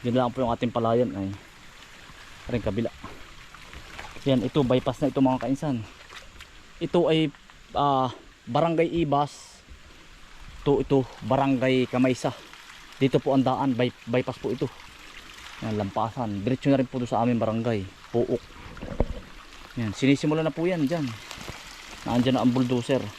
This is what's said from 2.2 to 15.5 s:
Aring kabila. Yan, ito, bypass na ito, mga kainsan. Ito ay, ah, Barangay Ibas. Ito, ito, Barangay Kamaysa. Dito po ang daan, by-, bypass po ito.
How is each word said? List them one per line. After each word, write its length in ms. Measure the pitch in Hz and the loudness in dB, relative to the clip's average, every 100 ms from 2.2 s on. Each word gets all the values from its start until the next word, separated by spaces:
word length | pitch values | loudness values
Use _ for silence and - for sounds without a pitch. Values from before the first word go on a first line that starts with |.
| - - - | -20 -16 -6
Aring 160 | 123 104 | -2 -2
kabila. 240 | 101 117 - - - - - - - - - - - - - 139 | -2 -4 -6 -16 -16 -18 -18 -20 -20 -18 -18 -16 -16 -14 -6 2
Yan, 160 | 131 | 2
ito, 160 | 113 - 127 | 2 2 4
bypass 320 | 127 131 127 | 4 2 -2
na 80 | 143 | -2
ito, 160 | 135 | 2
mga 240 | 135 127 120 | 2 2 -2
kainsan. 400 | 135 156 123 104 - - - - - - - - - | -2 -2 -4 -6 -14 -20 -20 -20 -20 -20 -20 -20 -8
Ito 240 | 165 175 160 | 0 2 4
ay, 240 | 160 156 - - - - | 4 2 -2 -20 -20 -8
ah, 400 | - 143 135 131 - - - | 0 4 4 2 -2 -18 -20
Barangay 480 | - 123 165 165 165 170 156 | -2 2 2 4 2 2 2
Ibas. 560 | 139 147 - - - - - - - - - - - - - - | 2 2 -4 -20 -20 -20 -20 -20 -20 -20 -20 -20 -18 -18 -6 2
Ito, 160 | 135 | 2
ito, 240 | 139 139 127 - | 4 2 2 -6
Barangay 640 | 110 131 139 131 131 131 123 | 0 2 4 2 4 2 2
Kamaysa. 480 | 123 131 123 143 - - - - - - - | 2 2 2 -2 -4 -16 -20 -20 -20 -20 0
Dito 240 | 139 139 | 2 4
po 80 | 147 | 4
ang 160 | 135 127 | 4 4
daan, 240 | 131 139 | 2 0
by-, 320 | 117 123 - | 2 0 -2
bypass 320 | - 127 127 120 | -2 0 0 -4
po 160 | - | -4
ito. 160 | 127 139 - - - - - - - - | -2 -4 -6 -20 -18 -18 -18 -18 -18 -16